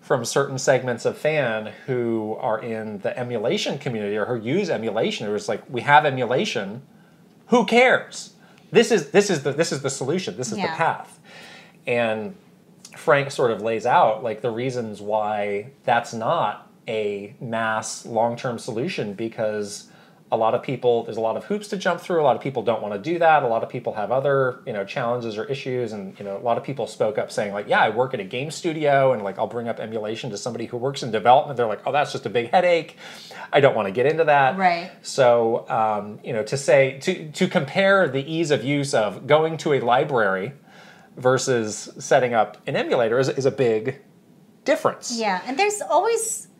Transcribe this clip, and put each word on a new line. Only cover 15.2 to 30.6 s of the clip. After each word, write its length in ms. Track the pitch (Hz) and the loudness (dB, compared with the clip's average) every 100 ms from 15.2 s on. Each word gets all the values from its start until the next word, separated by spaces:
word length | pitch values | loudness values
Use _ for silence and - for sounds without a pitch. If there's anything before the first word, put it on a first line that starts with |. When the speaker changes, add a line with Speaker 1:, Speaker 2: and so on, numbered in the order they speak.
| 107 107 104 101 117 - | 0 -2 -2 -4 -6 -10
Speaker 1:
that's 300 | - 120 - | 0 0 0
not 540 | 117 117 165 110 - - - - | -6 -2 0 -2 -4 -16 -18 -6
a 480 | 110 104 101 101 - | -4 -4 -6 -10 -12
mass 640 | 131 113 110 110 110 - - | -8 -4 -2 -2 -6 -12 -6
long-term 520 | 113 117 120 131 113 | 0 0 -2 -6 -6
solution, 560 | - 110 156 185 110 | -6 -4 -4 -4 -6
because 760 | 98 113 - 110 107 101 - - - - _ _ | -6 -8 -4 -4 -2 -6 -10 -16 -20 -20 _ _
a 40 | 113 | 2
lot 180 | 110 123 | 2 2
of 80 | |
people, 400 | - 131 123 117 | -2 0 2 2
there's 140 | 110 110 | 0 -2
a 40 | |
lot 140 | 113 110 | -2 -2
of 80 | |
hoops 240 | - 208 208 | -4 -6 -6
to 80 | 202 | -4
jump 240 | 190 175 | -2 -2
through. 220 | - 170 | -2 2
A 20 | |
lot 140 | 147 113 | 4 2
of 40 | |
people 220 | 139 135 | 0 -2
don't 180 | 104 110 | -2 -2
wanna 160 | 104 104 | -4 -6
do 220 | 120 175 | -4 2
that. 240 | 165 151 | 6 6
A 40 | 127 | 4
lot 160 | 113 | 0
of 60 | 120 | -2
people 240 | 131 117 107 | -6 -6 -4
have 180 | 101 | 0
other, 460 | 127 143 139 131 123 - | 0 2 2 2 -2 -8
you 60 | |
know, 140 | 107 98 | -6 -6
challenges 520 | 151 117 123 117 104 | -4 -2 -4 -4 -6
or 60 | - | -6
issues. 460 | 135 139 127 117 | -6 -4 -4 -4
And, 260 | 107 95 - | -8 -12 -12
you 60 | |
know, 140 | 101 98 | -10 -4
a 20 | |
lot 180 | 120 120 | -2 -2
of 60 | |
people 240 | 135 139 107 | -2 -6 -6
spoke 300 | - 113 107 | -2 -2 0
up 120 | 107 | -4
saying, 180 | - 104 | -4 -4
like, 160 | 101 104 | -4 0
"Yeah, 140 | 190 | 2
I 80 | 127 | 2
work 240 | 110 131 | 2 -2
at 80 | 123 | -4
a 20 | |
game 260 | 95 123 151 | -6 -8 -8
studio," 640 | - 170 156 147 139 135 | -6 -4 0 2 4 4
and, 120 | 120 98 | 2 -2
like, 120 | 95 | -4
I'll 100 | 110 | -4
bring 200 | 120 117 | -4 -6
up 100 | 110 | -8
emulation 480 | 110 113 107 113 139 | -6 -6 -6 -6 -8
to 80 | 101 | -8
somebody 300 | 123 117 | -8 -8